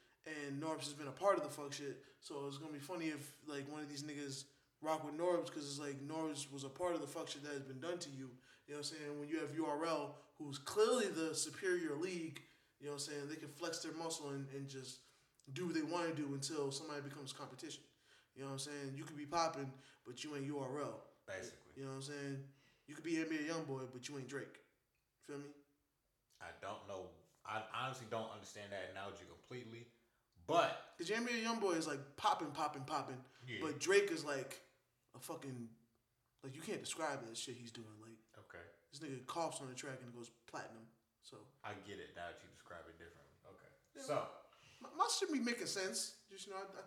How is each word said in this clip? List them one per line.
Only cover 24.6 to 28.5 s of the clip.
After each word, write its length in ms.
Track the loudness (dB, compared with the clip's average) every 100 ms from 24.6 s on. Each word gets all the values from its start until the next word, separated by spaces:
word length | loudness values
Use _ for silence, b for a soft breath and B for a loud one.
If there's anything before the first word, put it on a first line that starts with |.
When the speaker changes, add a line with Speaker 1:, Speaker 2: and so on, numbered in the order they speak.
| -20 _ _ _ _ _ -8
Speaker 1:
Feel 100 | -8
me? 120 | -8 -12 -20 _ _ _ _ _ _ -14
Speaker 2:
I 100 | -12 -6
don't 240 | -4 -4 -4
know. 220 | -6 -6 -12 -20 _ -2
I 180 | -2 0
honestly 340 | -2 -2 -2 -2
don't 200 | -2 -2
understand 400 | -6 -10